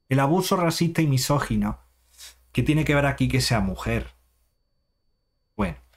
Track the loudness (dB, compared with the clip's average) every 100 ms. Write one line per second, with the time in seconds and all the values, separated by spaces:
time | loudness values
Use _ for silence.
0 | -2 0 2 0 0 0 0 0 0 0
1 | 2 2 0 0 0 -2 -2 -4 _ _
2 | _ -20 -20 -20 _ -2 2 2 2 2
3 | 0 0 0 0 0 0 0 -4 -4 -4
4 | -6 -14 _ _ _ _ _ _ _ _
5 | _ _ _ _ _ -4 -4 -6 _